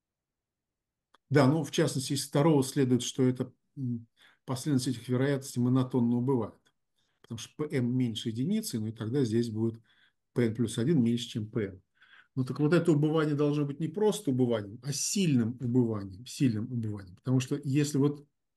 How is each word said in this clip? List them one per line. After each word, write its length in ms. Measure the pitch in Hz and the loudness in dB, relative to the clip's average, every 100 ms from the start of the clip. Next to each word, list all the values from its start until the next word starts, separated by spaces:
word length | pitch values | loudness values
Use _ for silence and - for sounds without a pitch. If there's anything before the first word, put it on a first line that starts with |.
| _ _ _ _ _ _ _ _ _ _ _ _ - | _ _ _ _ _ _ _ _ _ _ _ _ 0
да, 160 | 139 131 | 4 6
ну, 180 | 160 | 4
в 60 | 147 | 0
частности, 420 | - 151 135 127 | 0 0 0 -4
из 140 | 139 - | -4 -2
второго 340 | 143 160 147 | 2 4 4
следует, 400 | 131 147 127 123 | 2 0 2 2
что 200 | - - | 0 0
это, 300 | 127 127 127 _ _ - | 2 2 -4 _ _ -8
м, 300 | 127 120 113 _ _ _ | -6 -6 -8 _ _ _
последовательность 540 | - 123 156 131 135 117 | -8 -6 0 0 0 -4
этих 100 | - | -2
вероятностей 520 | 123 135 139 131 123 | 0 2 0 -4 -2
монотонно 560 | 123 131 127 127 117 120 | 2 2 2 2 2 0
убывает, 380 | 127 131 98 - _ _ _ _ _ _ | 0 0 -2 -10 _ _ _ _ _ _
потому 160 | - 113 | -14 -12
что 160 | - - | -12 -8
П 120 | 151 147 | -4 -2
М 200 | 120 127 | 0 0
меньше 320 | 123 110 117 | 0 -2 -6
единицы, 480 | 110 147 214 220 113 | -4 -2 -2 -2 -4
ну 80 | 107 | -6
и 40 | |
тогда 320 | 113 110 143 | -6 -4 0
здесь 260 | 123 113 120 | 2 2 0
будет 300 | 107 113 113 _ _ _ _ _ | 0 -2 -4 _ _ _ _ _
П 120 | - 117 | -2 0
Н 80 | |
плюс 240 | 104 113 - | 0 -2 0
один 240 | 123 160 | 0 2
меньше, 260 | 117 120 - | 2 0 -4
чем 180 | 117 107 | -8 -6
П 160 | 117 98 | -4 -6
М. 140 | 95 _ _ _ - _ - | -8 _ _ _ -20 _ -6
Ну 80 | |
так 160 | 127 127 | -6 0
вот 120 | 151 | 2
это 180 | 170 170 | 4 4
убывание 420 | 147 151 160 151 143 | 4 4 2 0 2
должно 280 | 147 147 143 | 2 2 -2
быть 140 | 139 | -4
не 80 | 160 | -6
просто 420 | 185 214 202 - | 0 0 0 -2
убыванием, 500 | 127 123 113 101 113 | 0 2 0 -4 -10
а 80 | 143 | -8
сильным 640 | - - 202 180 127 113 123 | -4 -2 0 2 4 2 -2
убыванием, 640 | 127 127 117 104 98 95 127 | 0 2 2 0 -8 -14 -14
сильным 460 | - 135 107 113 | -2 0 0 -4
убыванием. 440 | 123 110 104 90 - | -4 -6 -8 -12 -12
Потому 240 | - 131 | 0 0
что 200 | 127 147 | 0 -6
если 340 | 143 143 147 139 | -2 0 0 2
вот 280 | 143 147 - _ _ | 0 0 -14 _ _